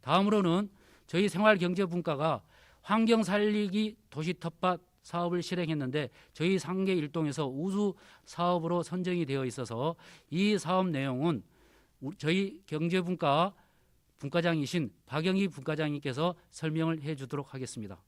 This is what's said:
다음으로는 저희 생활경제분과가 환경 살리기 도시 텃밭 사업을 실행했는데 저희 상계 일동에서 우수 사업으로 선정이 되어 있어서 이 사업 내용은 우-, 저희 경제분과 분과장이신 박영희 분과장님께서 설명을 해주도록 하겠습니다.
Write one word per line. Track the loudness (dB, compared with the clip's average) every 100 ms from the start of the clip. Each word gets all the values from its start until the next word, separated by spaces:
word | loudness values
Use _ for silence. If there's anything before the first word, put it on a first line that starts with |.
다음으로는 | 4 4 4 4 4 2 0 -10 -20 -20 _
저희 | 0 0
생활경제분과가 | 4 6 6 2 0 -2 -2 -2 0 0 0 -4 _ -20 _
환경 | 0 2 4 4
살리기 | 4 2 2 2 0 0 -2 -4 _
도시 | -6 -4 -4
텃밭 | -6 -2 -2 -2 _ _
사업을 | -8 -4 -2 -2
실행했는데 | -2 -4 -2 -2 -2 -4 -6 -10 -20
저희 | -2 2 2
상계 | 0 -2 0
일동에서 | 0 0 -2 -2 0 -4
우수 | -2 -2 0 0 -2 -16 -20 -18
사업으로 | -2 2 2 2 -2
선정이 | -2 -4 -2 -2 0
되어 | 0 -2
있어서 | -4 -6 -2 -4 -4 -14 -20 _
이 | 0 2 2
사업 | 2 0 2
내용은 | 0 -2 0 0 -2 -6 _ _ _ _ _
우-, | -12 -6
저희 | -2 0 0 -6 -8
경제분과 | -4 0 0 -2 -2 2 2 2 -2 _ _ _ _ _ _
분과장이신 | -2 0 2 0 0 -2 -2 _ _
박영희 | -4 0 2 0
분과장님께서 | -2 -6 -2 -2 -2 -4 -2 -2 -2 _
설명을 | -6 -4 0 0 -2
해주도록 | -4 -8 -6 -8 -8 -10
하겠습니다. | -10 -8 -12 -14